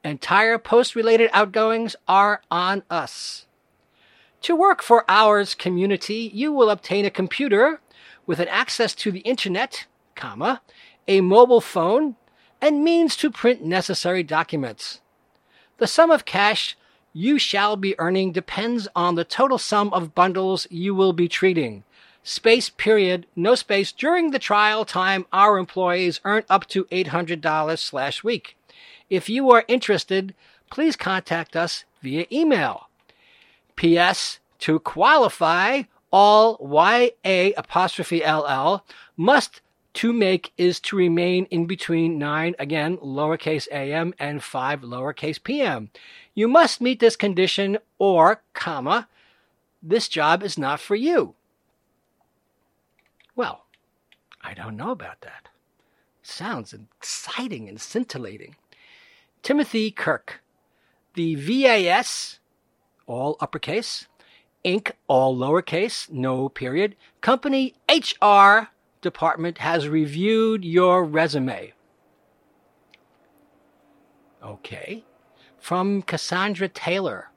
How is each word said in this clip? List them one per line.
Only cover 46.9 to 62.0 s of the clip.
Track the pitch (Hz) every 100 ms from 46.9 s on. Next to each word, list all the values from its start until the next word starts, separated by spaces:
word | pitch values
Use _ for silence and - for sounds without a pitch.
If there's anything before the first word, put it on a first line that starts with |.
| 254
this | 233 -
condition | 202 180 185 - 196 208 _ _
or, | 196 180 165 214 _
comma, | - - 147 131 220 - _ _ _ _ _ _ _
this | 160 220 -
job | 165 151 175
is | 202 160
not | 135 147
for | -
you. | 202 285 339 - _ _ _ _ _ _ _ _ _ _ _ _ _ _ _ _ _ _ _ _
Well, | - 240 - _ _ _ _ _ _ _ _
I | -
don't | 101 110 107
know | 170
about | 254 - -
that. | - - _ _ _ _ _ _ _ _
Sounds | - - 185 226 107
exciting | 104 107 _ - - - - 247 127 107
and | 110
scintillating. | - 226 247 143 110 104 - _ _ _ _ - _ _ _ _
Timothy | - 285 285 226 214
Kirk, | - - 135 - - _ _ _ _ _ _ _
the | - 165
V | 147 143 254 262
A | 220 175
S, | 196